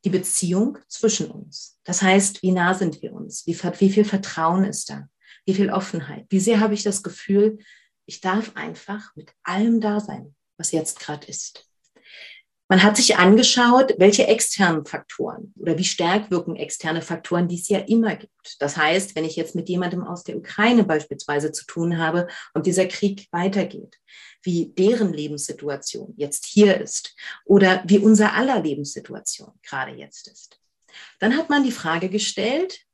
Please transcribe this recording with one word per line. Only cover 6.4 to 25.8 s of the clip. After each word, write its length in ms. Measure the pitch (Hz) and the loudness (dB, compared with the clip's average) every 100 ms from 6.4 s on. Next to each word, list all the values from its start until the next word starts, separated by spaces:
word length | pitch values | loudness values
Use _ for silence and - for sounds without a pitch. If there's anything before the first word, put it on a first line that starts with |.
| 196 220 | 2 4
habe 140 | 214 | 2
ich 100 | 202 | 0
das 180 | 208 196 | -2 -4
Gefühl, 560 | 170 - - 202 214 214 _ _ _ _ - | -8 -14 0 2 2 0 _ _ _ _ -20
ich 120 | - | -8
darf 320 | 185 202 214 | -2 -2 -4
einfach 640 | - 147 170 - 208 - - | -10 -12 -14 -12 -14 -14 -20
mit 160 | 156 _ | -20 _
allem 380 | - 185 226 226 | -6 0 2 2
da 180 | 214 208 | 2 -2
sein, 380 | 208 139 139 _ _ _ | -4 -14 -16 _ _ _
was 120 | 165 | -4
jetzt 300 | 160 156 - | -4 -4 -10
gerade 260 | - - - | -12 -12 -12
ist. 400 | - - - _ _ _ _ _ - - - _ _ _ | -14 -14 -18 _ _ _ _ _ -20 -20 -20 _ _ _
Man 140 | 185 | 6
hat 140 | 202 208 | 6 4
sich 200 | 240 - | 2 4
angeschaut, 760 | 185 220 247 - 240 247 262 - | 6 8 6 4 4 6 4 6
welche 280 | 190 208 - | 4 6 2
externen 580 | 220 - - 185 156 147 | 2 0 0 0 0 -6
Faktoren 680 | 147 - - - - - _ | -14 -16 -10 -10 -10 -18 _
oder 220 | - 160 | -4 -2
wie 60 | |
stark 460 | 185 - 175 202 214 | -2 -2 0 0 0
wirken 260 | 180 - 156 | -4 -4 -8
externe 460 | 147 - 160 165 | -10 -8 -6 -6
Faktoren, 440 | 165 165 - 175 175 | -6 -10 -2 0 0
die 140 | 175 | -4
es 80 | - | -2
ja 100 | 202 | -2
immer 360 | 196 226 220 - | 2 2 2 -2
gibt. 400 | - _ - - | -12 _ -20 -6
Das 160 | 143 151 | -6 0
heißt, 380 | 151 185 196 | 2 2 -2
wenn 100 | 156 | -6
ich 120 | 156 160 | -6 -6
jetzt 180 | 160 | -6
mit 140 | 180 - | -6 -4
jemandem 340 | 180 175 180 | -4 -4 -6
aus 200 | - 175 | -8 -12
der 120 | - - | -10 -12
Ukraine 460 | - - 220 247 | -10 0 4 4
beispielsweise 680 | 196 156 - 139 - 147 151 | 4 0 -4 -12 -4 -4 -4
zu 120 | 156 - | -8 -12
tun 320 | 165 170 165 | -4 -2 0
habe 280 | 160 170 175 - - | -2 -2 -4 -10 -8
und 120 | - 170 | -2 0
dieser 200 | 180 185 | 0 0
Krieg 420 | - 202 196 - | 0 -4 -4 -10
weitergeht, 680 | 170 190 196 175 - - _ _ - - _ | -4 -2 -2 -4 -8 -20 _ _ -20 -20 _
wie 300 | - 170 160 | -4 -4 -4
deren 380 | - 190 240 202 | 2 2 2 0
Lebenssituation 1000 | 151 151 175 - 147 147 139 | -2 -8 -8 -10 -10 -8 -8